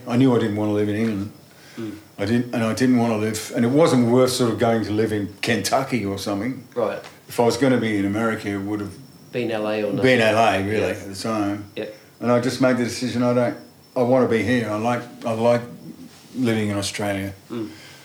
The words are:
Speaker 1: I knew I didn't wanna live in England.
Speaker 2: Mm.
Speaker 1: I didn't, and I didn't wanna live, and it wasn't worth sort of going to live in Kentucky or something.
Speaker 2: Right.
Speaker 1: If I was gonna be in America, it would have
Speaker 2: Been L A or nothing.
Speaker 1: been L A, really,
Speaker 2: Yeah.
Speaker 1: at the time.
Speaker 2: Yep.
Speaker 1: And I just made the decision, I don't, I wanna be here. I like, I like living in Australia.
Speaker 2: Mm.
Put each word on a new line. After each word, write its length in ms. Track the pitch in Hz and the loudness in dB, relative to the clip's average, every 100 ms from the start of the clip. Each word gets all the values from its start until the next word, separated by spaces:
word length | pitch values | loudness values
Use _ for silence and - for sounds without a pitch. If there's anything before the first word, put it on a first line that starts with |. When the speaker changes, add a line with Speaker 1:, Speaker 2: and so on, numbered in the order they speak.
| 123 | -2
Speaker 1:
I 80 | 120 | 2
knew 180 | 131 113 | 4 4
I 40 | |
didn't 160 | 110 104 | 2 0
wanna 160 | 107 | 0
live 160 | 104 104 | 0 0
in 60 | 104 | 0
England. 360 | 113 98 101 - - - - - | -2 -2 -6 -10 -20 -20 -20 -12
Speaker 2:
Mm. 200 | 107 101 - - | -12 -12 -14 -6
Speaker 1:
I 80 | 101 | 0
didn't, 280 | 120 123 | 0 0
and 100 | 123 | -2
I 100 | 110 | -2
didn't 240 | 107 127 123 | 2 2 4
wanna 200 | 117 110 | 2 0
live, 340 | 110 104 - 131 | -2 -4 -4 0
and 100 | 117 | 2
it 40 | |
wasn't 380 | 143 165 127 117 | 4 4 4 4
worth 200 | 127 127 | 4 4
sort 200 | - 120 | 4 0
of 80 | 104 | 2
going 240 | 117 113 101 | 2 2 0
to 60 | |
live 200 | 107 110 | 0 0
in 220 | 107 95 - | -2 -6 -6
Kentucky 640 | - 110 - 127 135 120 98 | -4 -2 0 -2 -2 -2 -2
or 120 | 98 | -4
something. 500 | 110 101 120 123 - - | -4 -4 -4 -8 -10 -4
Speaker 2:
Right. 240 | 107 - - - - | -4 -4 -12 -18 -8
Speaker 1:
If 120 | - | 0
I 40 | 117 | 2
was 120 | - | 4
gonna 200 | 135 120 | 2 2
be 180 | 110 104 | 2 0
in 80 | 98 | 0
America, 440 | 104 113 107 104 | 0 0 -2 -4
it 100 | 101 | -4
would 200 | 98 107 | -4 -4
have 120 | 101 87 - - - | -6 -12 -18 -20 -10
Speaker 2:
Been 180 | 127 113 | -6 -4
L 160 | 110 107 | -2 -2
A 120 | 107 | -2
or 40 | 101 | -2
nothing. 100 | 101 | 2
Speaker 1:
been 180 | 131 123 | 4 4
L 160 | 110 107 | 4 4
A, 200 | 110 98 | 4 2
really, 160 | 98 107 | 0 -2
Speaker 2:
Yeah. 80 | - | -2
Speaker 1:
at 180 | 104 98 | -4 -10
the 80 | 95 | -8
time. 500 | 113 110 101 104 - - | -4 -2 -2 -4 -8 -10
Speaker 2:
Yep. 200 | 107 - - - | -10 -12 -20 -6
Speaker 1:
And 120 | 117 | 0
I 80 | 120 | 2
just 220 | 127 123 | 2 2
made 160 | 127 120 | 2 2
the 60 | |
decision, 400 | 113 - 123 117 | 0 -2 -4 0
I 100 | 123 | 2
don't, 240 | 123 120 - - - - 131 | 2 0 -2 -12 -20 -8 -2
I 80 | |
wanna 240 | 120 131 113 | 2 4 4
be 160 | 113 | 2
here. 260 | 101 123 107 | 2 0 0
I 80 | 107 | -2
like, 240 | 117 120 - - 120 | -2 -4 -6 -10 -6
I 60 | |
like 280 | 113 117 120 - - - - - - - 123 | 0 2 2 -2 -14 -18 -18 -20 -20 -12 -2
living 340 | 120 110 104 | 0 0 0
in 80 | 101 | -2
Australia. 560 | 98 - 104 98 98 98 - | -4 -4 -4 -4 -6 -10 -12
Speaker 2:
Mm. 180 | 117 104 - - - | -10 -10 -12 -20 -20